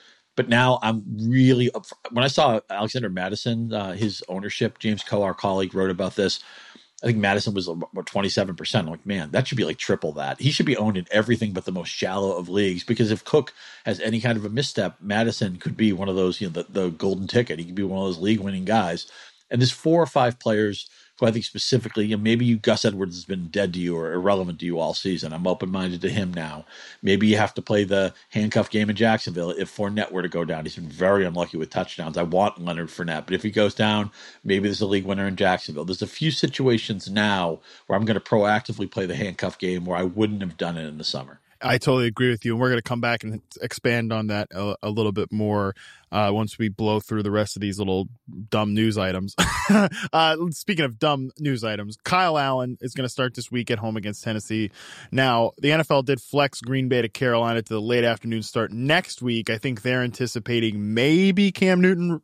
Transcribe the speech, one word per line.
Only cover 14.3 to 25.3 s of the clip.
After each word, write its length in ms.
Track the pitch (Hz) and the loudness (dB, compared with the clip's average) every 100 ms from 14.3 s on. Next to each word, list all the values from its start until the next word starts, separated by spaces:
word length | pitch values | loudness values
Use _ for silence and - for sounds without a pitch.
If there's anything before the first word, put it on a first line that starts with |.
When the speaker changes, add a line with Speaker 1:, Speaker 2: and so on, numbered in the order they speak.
| 113 | -2
Speaker 1:
of 60 | |
a 60 | 104 | -2
misstep, 460 | 113 - - 90 - | -4 -4 -2 -4 -4
Mattison 560 | 98 104 113 - 101 90 | -2 0 0 0 -4 -4
could 200 | - - | -6 0
be 160 | 110 | 2
one 160 | 90 98 | 2 -2
of 80 | 95 | 0
those, 240 | 92 - | 0 0
you 60 | 95 | -6
know, 160 | 85 | -6
the, 40 | - | -6
the 180 | 101 92 | -2 -2
golden 360 | 82 98 95 95 | -2 -2 -2 0
ticket. 320 | 120 120 80 | 0 0 -4
He 60 | |
could 100 | 85 | -8
be 80 | 92 | -4
one 160 | 95 95 | -4 -2
of 80 | 95 | -4
those 120 | 82 | -2
league-winning 460 | 98 110 98 95 | 0 0 0 -4
guys. 460 | 92 113 90 87 - - - _ - | 0 0 0 -4 -10 -18 -20 _ -4
And 100 | 120 | 2
there's 120 | 123 | 2
four 280 | - 160 170 | 2 2 4
or 60 | 151 | 4
five 320 | 143 123 120 | 2 2 0
players 500 | 117 107 104 98 - _ _ - | 0 2 0 -2 -12 _ _ 0
who 80 | 117 | 2
I 60 | |
think 120 | 113 | 2
specifically, 600 | - 101 - 127 110 - 107 | -4 -6 0 0 0 -2 0
you 100 | 107 | 0
know, 60 | |
maybe 240 | 110 117 120 | 2 4 4
you, 100 | 110 | 4
Gus 280 | 113 107 | 2 2
Edwards 320 | 117 98 95 87 | 2 0 -6 -6
has 80 | 85 | -8
been 220 | 95 87 | -6 -4
dead 260 | 98 98 | -2 -2
to 60 | 87 | -2
you 140 | 87 | -2
or 180 | 85 80 | -2 -2
irrelevant 480 | 90 95 98 90 80 | 0 2 2 0 -4
to 40 | |
you 140 | 85 82 | -4 -2
all 160 | 78 | -2
season. 400 | 78 98 85 82 | -2 -2 -4 -4